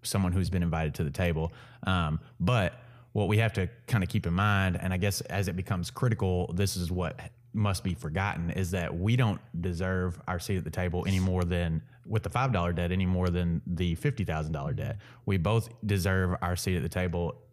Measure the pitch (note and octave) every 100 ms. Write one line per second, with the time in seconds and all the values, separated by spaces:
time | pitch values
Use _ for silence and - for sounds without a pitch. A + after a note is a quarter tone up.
0 | - G2+ F#2 F#2 F2 F#2 E2+ D#2+ D#2+ -
1 | D2+ C#2 F2 D#2 D#2+ - - - - F#2
2 | D#2+ D#2 - - F2+ B2 F#2 - - -
3 | - G#2 G2 G#2+ A2+ - F2+ - - A2
4 | F2 - E2+ F2 G#2 G2+ F#2+ E2+ F#2 F#2
5 | G2+ G2 - G2 G2 F2+ F#2 F#2 E2+ -
6 | B2+ A2 F#2+ F2+ F2+ F2 G2 F#2 E2+ F2+
7 | E2+ - - - - A2 G#2 F#2+ F#2+ E2+
8 | - E2 G2+ - E2+ - F2+ F2+ E2 E2
9 | G2 B2 A#2 G2+ - E2+ F2+ E2+ F#2 F#2
10 | F2+ E2+ - F2+ - F#2+ E2 D#2+ F2+ F2
11 | F2+ F#2+ F#2 F#2 F2 F2 E2+ D#2+ - -
12 | - - - A#2+ C3+ G2+ E2+ E2+ F2 F#2
13 | F#2 F#2 F2+ F2 F2 E2 - E2+ F2+ E2
14 | D3 - F2+ D#2 D#2 D#2 C#2+ C#2+ C#2 G#2
15 | - - - G2 E2 A2+ A2+ - G#2+ G2+
16 | F#2 F#2+ F2+ F2+ F2 F2 - F2+ E2 F#2
17 | F2+ F2 E2+ - -